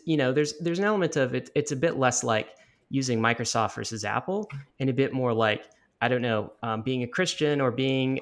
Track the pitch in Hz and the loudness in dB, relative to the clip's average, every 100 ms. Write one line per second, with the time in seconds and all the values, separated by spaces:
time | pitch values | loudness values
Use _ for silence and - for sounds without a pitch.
0 | 165 151 127 135 151 - 170 170 208 208 | 0 2 2 2 0 -2 -4 0 0 2
1 | 165 156 123 127 - 147 147 131 151 139 | 2 2 0 -2 -2 -2 -2 0 0 2
2 | 127 120 120 110 - - _ _ - 135 | 2 2 0 0 -2 -12 _ _ -4 -2
3 | 127 113 113 117 117 113 107 - 107 110 | 0 2 2 0 0 0 0 -2 -8 -6
4 | 104 117 - 196 208 139 - - 135 123 | -4 -4 -4 -6 -6 -12 -14 -4 -2 0
5 | 135 131 123 113 110 104 - _ _ _ | 0 0 0 2 2 0 -6 _ _ _
6 | 120 127 120 107 - - 117 110 120 127 | 0 2 2 0 -2 -6 -4 -2 -2 -2
7 | 120 - 175 - 151 143 131 120 131 131 | -2 -2 -2 0 0 2 0 0 0 2
8 | 131 131 | 0 -2